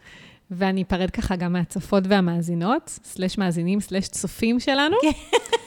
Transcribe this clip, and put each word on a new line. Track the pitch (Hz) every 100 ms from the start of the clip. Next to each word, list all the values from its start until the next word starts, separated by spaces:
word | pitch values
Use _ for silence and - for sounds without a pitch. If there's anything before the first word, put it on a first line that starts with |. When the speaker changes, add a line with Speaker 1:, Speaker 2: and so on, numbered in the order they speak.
| - - - - -
Speaker 1:
ואני | 180 190 190
אפרד | 180 180 180
ככה | - - 180
גם | 175
מהצופות | 180 165 196 - 202 185
והמאזינות, | 202 175 170 170 170 175 294 - -
סלש | - - 185 -
מאזינים, | 185 170 170 202
סלש | 190 190 190
צופים | - 180 - 226 247
שלנו. | 285 269 302 427
Speaker 2:
כן. | 311 - - 480 - 453